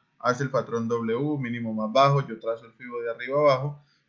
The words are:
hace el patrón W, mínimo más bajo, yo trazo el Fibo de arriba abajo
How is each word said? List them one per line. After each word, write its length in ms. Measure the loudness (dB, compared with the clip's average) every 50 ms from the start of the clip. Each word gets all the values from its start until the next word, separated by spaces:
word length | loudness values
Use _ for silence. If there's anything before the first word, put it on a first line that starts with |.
| _ _ _ -4
hace 240 | -2 0 0 0 -2
el 80 | -2
patrón 360 | -2 -2 -2 -2 -2 -4 -2
W, 520 | -2 -2 -2 0 0 0 0 0 -2 -2 -2
mínimo 340 | -4 -4 -4 -4 -4 -4 -4
más 180 | -4 -2 2
bajo, 360 | 4 6 6 6 6 4 0
yo 120 | -2 -8 -8
trazo 260 | -6 -6 -6 -6 -8
el 60 | -18 -20
Fibo 280 | -20 -16 -12 -10 -8
de 80 | -6 -6
arriba 300 | -6 -6 -6 -2 2 4
abajo 440 | 4 4 4 4 0 -4 -6 -8 -16 _ _ _ _